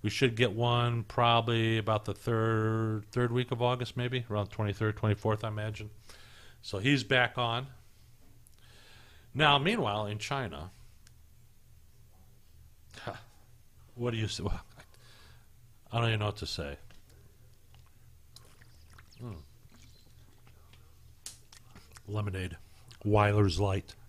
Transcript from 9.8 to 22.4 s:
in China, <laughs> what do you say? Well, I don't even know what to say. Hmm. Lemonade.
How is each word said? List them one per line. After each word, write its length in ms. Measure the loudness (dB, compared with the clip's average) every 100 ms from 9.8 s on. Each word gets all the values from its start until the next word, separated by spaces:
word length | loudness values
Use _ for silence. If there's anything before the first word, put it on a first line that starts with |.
| 0 -2 -2
in 120 | -6
China, 540 | -4 -4 -4 -8 -14 -16 -20 -20 -20 -20 -20 -20 -20 -20 -20 -20 -20 -20 -20 -20 -20 -20 -20 -20 -20 -20 -20 -14 -12
<laughs> 80 | -12 -18 -20 -20 -20 -20 -20 -20 -4
what 160 | -2
do 60 | 0
you 120 | -2
say? 140 | -2
Well, 180 | -2 -2 -6 -20 -20 -20 -20 -20 -20 -20 -20 -20 -20 -20 -6
I 80 | -2
don't 80 | 0
even 120 | 0
know 80 | -2
what 100 | -4
to 100 | -8
say. 300 | -6 -8 -10 -16 -20 -20 -20 -20 -20 -20 -20 -20 -20 -20 -20 -20 -20 -20 -20 -20 -20 -20 -20 -20 -20 -20 -16
Hmm. 140 | -14 -14 -16 -20 -20 -20 -20 -20 -20 -20 -20 -20 -20 -20 -20 -20 -20 -20 -20 -18 -18 -18 -20 -20 -20 -20 -20 -20 -6
Lemonade. 480 | -4 -4 -4